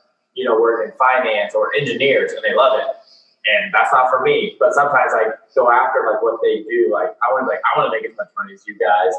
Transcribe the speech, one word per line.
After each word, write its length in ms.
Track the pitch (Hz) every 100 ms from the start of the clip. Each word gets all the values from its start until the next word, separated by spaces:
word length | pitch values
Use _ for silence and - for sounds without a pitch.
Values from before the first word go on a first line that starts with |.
| _ _ _
you 100 | -
know, 160 | - 113
work 240 | 113 110
in 80 | 104 -
finance 560 | 131 127 110 104 101
or 180 | 107 104
engineers, 580 | - 127 120 135 113 95
and 100 | -
they 80 | -
love 240 | - - -
it. 60 | - - _ - _ _ -
And 260 | - 196
that's 180 | 117 -
not 180 | - 131
for 100 | 127
me. 360 | 147 143 - -
But 140 | -
sometimes 380 | 143 143 131 120
I 160 | 117 113 - _
go 160 | - 117
after, 340 | 117 - - -
like, 100 | -
what 180 | 117 -
they 200 | - -
do. 280 | - 120 107
Like, 240 | 101 - - -
I 60 |
wanna, 140 | 127 127
like, 120 | -
I 140 | 120 147
wanna 120 | 127
make 140 | 110
as 100 | 113 -
much 120 | - -
money 160 | 101
as 120 | 98 104
you 80 | 98
guys. 360 | 90 - -